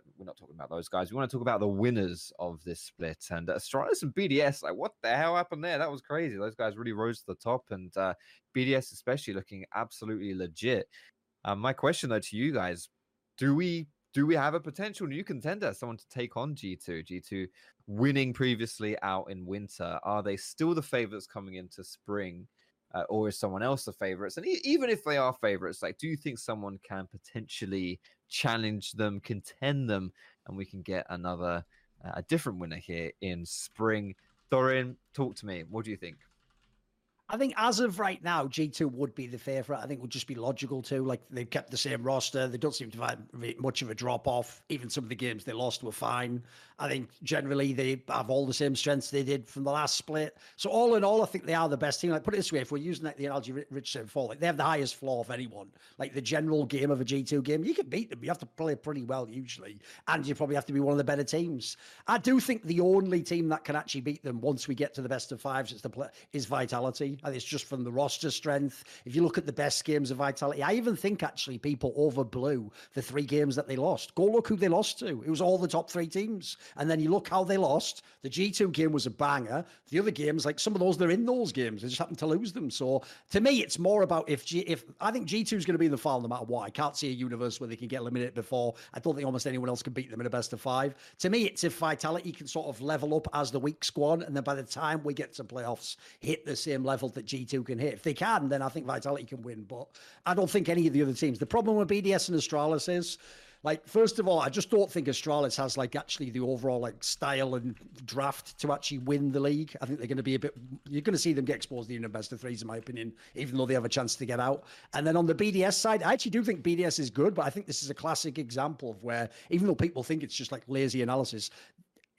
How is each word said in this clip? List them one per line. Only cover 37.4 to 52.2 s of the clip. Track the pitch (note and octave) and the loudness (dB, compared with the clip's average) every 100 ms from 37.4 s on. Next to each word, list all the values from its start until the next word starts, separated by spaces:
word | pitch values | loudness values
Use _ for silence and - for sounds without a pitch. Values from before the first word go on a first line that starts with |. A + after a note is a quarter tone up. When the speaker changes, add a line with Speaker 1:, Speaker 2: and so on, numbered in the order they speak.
| C4+ - | 0 2
Speaker 2:
as | A3+ G#3 | 2 4
of | B3 F#3 | 2 2
right | G3+ F#3 | -2 -2
now, | E3+ E3+ C3+ | 0 0 0
G | B2+ D#3 | 0 0
two | - D3+ | 0 -2
would | B2 C#3 - | 0 -4 -4
be | B2+ | -10
the | B2 | -8
favourite. | - C3+ B2 C3+ | -4 -4 -2 -4
I | B2 | -6
think | C#3 | -8
it | |
would | B2 | -8
just | C3 - | -8 -8
be | B2+ | -4
logical | A#2+ C3 C3 C3+ | -2 -2 -4 -6
too. | A#2+ C3+ | -4 -2
Like, | C3 B2 - | -2 -2 -6
they've | B2+ A#2+ | -8 -4
kept | D3 - | -4 -4
the | C3 | -4
same | C#3 B2+ | -2 -2
roster. | A#2+ C3+ - C#3 B2+ | 0 0 0 0 -2
They | A#2+ | 0
don't | D3 - | -2 -2
seem | A#2 | -8
to | A2+ | -6
have | A#2+ | -4
had | A2 G#2+ | -4 -8
re-, | B2 A#2+ - | -10 -10 -4
much | C3 A#2+ | -2 -2
of | B2 | -4
a | G#2+ | -4
drop | B2 A#2+ - | -2 0 0
off. | B2 A#2 - - | 0 -2 -8 -8
Even | D3 B2 | -6 -4
some | C#3+ A#2 | -6 -6
of | |
the | A2+ | -4
games | B2 G#2+ | -4 -4
they | A2+ | -6
lost | A2+ B2 - | -2 -2 -2
were | A#2 | -6
fine. | G#2 A#2 B2 B2 B2 A#2+ - - - | -4 0 0 -2 -4 -8 -20 -18 -6
I | D3 | -4
think | C3+ A#2+ - | -2 -6 -10
generally | - D3+ C#3 C#3 C#3 | -2 -2 0 2 2
they | C3 C3 C3 - | 0 0 -2 -2
have | B2 A#2 | -2 2
all | C3 C3+ | 2 2
the | |
same | B2 C#3+ B2+ | 2 2 2
strengths | D3 C#3+ - | 2 0 0
they | C#3 | 0
did | C3+ C#3 A#2 | 0 0 -4
from | C#3 | -4
the | C#3 | 0
last | D3 D3 - | 2 2 0
split. | - D#3 D3+ - - - | -2 -2 -2 -6 -18 -6
So | G3 | 0
all | A3 A#3+ A3+ | 4 6 6
in | |
all, | G3 A3 | 6 6
I | G#3 | 4
think | - D3+ | 0 0
they | |
are | E3 E3 | 2 2
the | C#3 | 2
best | D3 C3+ | 0 0
team. | F3 | 2
Like, | D#3 | 2